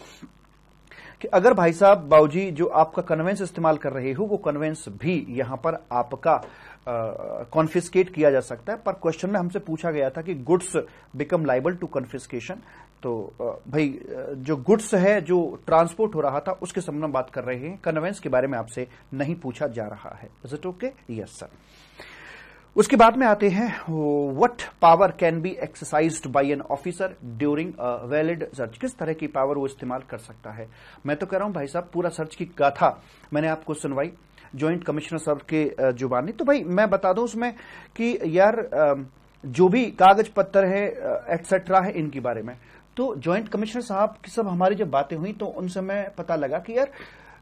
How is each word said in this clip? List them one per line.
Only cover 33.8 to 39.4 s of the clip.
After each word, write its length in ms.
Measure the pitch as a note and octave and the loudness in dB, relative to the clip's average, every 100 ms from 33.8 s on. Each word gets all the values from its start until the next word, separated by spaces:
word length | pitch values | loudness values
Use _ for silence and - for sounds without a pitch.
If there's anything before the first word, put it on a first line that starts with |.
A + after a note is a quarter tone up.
| D3+ C3+ D#3 - _ - - C3 | -4 -2 -4 -6 _ -20 -18 -4
ज्वाइंट 280 | D#3 F3 | -2 -2
कमिश्नर 360 | F3 D3+ D3+ D#3+ | -2 -6 -4 -4
साहब 220 | D#3 C#3+ | -2 -2
के, 280 | - D#3 D3 - | 0 0 0 2
अ, 120 | C3 | 0
जुबानी। 400 | B2 C3 B2 D#3 | 0 0 0 -2
तो 140 | - C#4+ | -2 2
भाई, 180 | C#4+ | 2
मैं 260 | E3+ F3+ G#3+ | 2 2 2
बता 240 | F#3+ F#3+ | 2 2
दूं 120 | F#3 A#3+ | 0 -2
उसमें 280 | A3 A#3+ A3+ - - - - | -4 -6 -6 -14 -20 -14 -4
कि 240 | A#3 A#3+ E3 | -2 -2 0
यार, 340 | E3+ G3+ A3 | 4 6 4
अ, 440 | - C#3+ D3+ C#3 C3+ - _ _ | -2 2 2 2 -4 -18 _ _